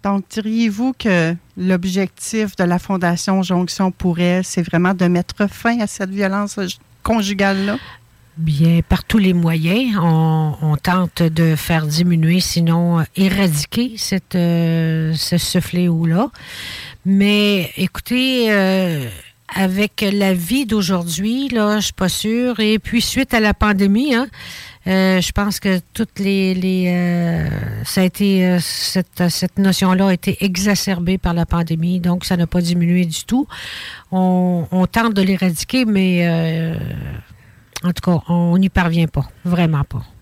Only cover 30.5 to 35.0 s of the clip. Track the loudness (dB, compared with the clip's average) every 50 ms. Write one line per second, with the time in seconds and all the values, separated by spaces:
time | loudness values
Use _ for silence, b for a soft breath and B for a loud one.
30.5 | -2 0 0 0 0 0 0 -2 -2 -2 0 -2 -2 0 0 -2 0 0 0 0
31.5 | 0 -2 0 -2 -2 -2 0 0 -2 0 0 0 -2 -2 -2 -2 0 0 0 0
32.5 | 0 -2 0 0 0 2 2 2 2 2 0 0 -4 -8 -4 -2 0 0 0 B
33.5 | B B B B B B B B B B B B -2 0 2 2 2 2 2 2
34.5 | 0 -2 -2 -2 0 0 0 2 0 0